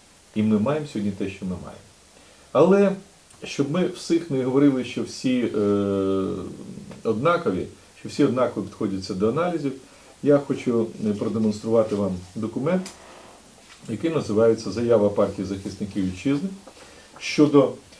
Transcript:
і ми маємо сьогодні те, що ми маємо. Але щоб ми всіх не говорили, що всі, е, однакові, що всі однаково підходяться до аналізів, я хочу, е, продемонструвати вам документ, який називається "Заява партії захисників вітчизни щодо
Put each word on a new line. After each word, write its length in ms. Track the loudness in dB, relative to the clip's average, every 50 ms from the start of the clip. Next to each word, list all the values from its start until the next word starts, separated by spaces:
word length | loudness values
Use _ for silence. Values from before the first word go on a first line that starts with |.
| -20 -20 -20 -20 -20 -8 -2
і 80 | 0 2
ми 160 | 4 4 4
маємо 280 | 2 2 0 -2 -4 -4 -6
сьогодні 180 | -4 -4 -4
те, 180 | -4 -4 -6 -6
що 160 | -6 -6 -6
ми 60 | -6
маємо. 300 | -6 -6 -8 -14 -16 -18 -20 -20 -20 -20 -20 -20 -20 -20 -20 -20 -20 -20 -20 -2
Але 400 | 4 4 6 6 6 6 6 4 2 -2 -8 -18 -20 -20 -20 -20 -20 -18 -14
щоб 280 | -12 -4 -2 -2 0
ми 160 | 0 0 0 -2
всіх 440 | -4 -8 -2 0 0 0 0 0
не 120 | -2 -2 0
говорили, 420 | 2 2 6 6 6 4 4 -2
що 180 | -4 -6 -6 -6
всі, 360 | -6 -8 -4 -2 0 0 0 0 0 0 0
е, 720 | 2 2 2 2 2 0 0 0 0 0 0 0 -2 -2 -4 -6 -8 -10 -12 -14 -14 -16 -16 -16 -16 -16 -18 -8 -4
однакові, 640 | -2 -2 0 2 2 2 2 0 0 -2 -2 -4 -6 -10 -18 -20 -20 -20 -16
що 100 | -14 -12
всі 140 | 0 2 2
однаково 420 | 2 4 2 0 0 0 -4 -6
підходяться 480 | -8 -6 -4 -4 -4 -4 -4 -6 -6 -4
до 160 | 0 0 0
аналізів, 420 | 0 0 -2 -2 -2 -2 -4 -4 -6 -8 -14 -20 -20 -20 -20 -20 -20 -4 2
я 140 | 4 4 4
хочу, 500 | 2 0 -6 -4 -2 -2 0 0 0 -2 -4 -4 -2 -2
е, 60 | -2
продемонструвати 800 | -2 -2 -2 -2 0 0 0 0 -2 -2 0 2 2 2 2 0
вам 160 | -2 -2 -2 -2 -6 -8 -12 -10
документ, 460 | -6 -6 -6 -4 -4 -2 0 0 -2 -2 -6 -14 -20 -20 -20 -20 -20 -20 -20 -20 -20 -20 -20 -20 -20 -20 -20 -20 -20 -10 -8
який 200 | -8 -4 -4 -2
називається 640 | -2 -2 -2 0 2 4 4 4 4 2 -2 -6
"Заява 380 | -4 -2 2 2 4 4 4 2
партії 380 | 2 2 0 0 0 -4 -6 -6
захисників 580 | -6 -6 -6 -10 -8 -8 -8 -6 -4 -2 -2
вітчизни 440 | -2 -4 -4 -2 -2 -2 0 -2 -6 -8 -10 -16 -20 -20 -20 -20 -20 -20 -20 -20 -20 -20 -14
щодо 520 | -10 -6 4 4 4 8 8 6 6 6 2 -6 -14 -20 -20 -20